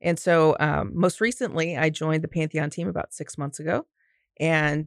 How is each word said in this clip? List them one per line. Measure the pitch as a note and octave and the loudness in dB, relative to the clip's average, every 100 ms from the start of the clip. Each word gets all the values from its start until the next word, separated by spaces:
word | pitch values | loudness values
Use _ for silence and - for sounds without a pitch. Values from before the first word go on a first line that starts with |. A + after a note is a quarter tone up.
And | F3 E3 | -2 0
so, | F3+ E3 D#3 - | 4 6 6 4
um, | D3+ D3 - | 2 0 -2
most | E3+ F3 - | 2 2 2
recently, | A3 - B3 D#3+ E3 D3+ | -2 -2 -4 -2 -2 0
I | D#3+ | -2
joined | D#3 D#3 D#3+ | 0 0 0
the | - | -2
Pantheon | E3 D#3 D#3+ D3 | -2 -2 -2 -4
team | - E3+ | -4 -6
about | F3 - | -6 -6
six | - D3 - | -10 -12 -8
months | C#3+ - | -8 -6
ago | D#3 A3+ - _ _ _ _ - | -2 -2 -4 _ _ _ _ -2
and | D#3+ D#3 D3+ D3+ | 0 2 2 0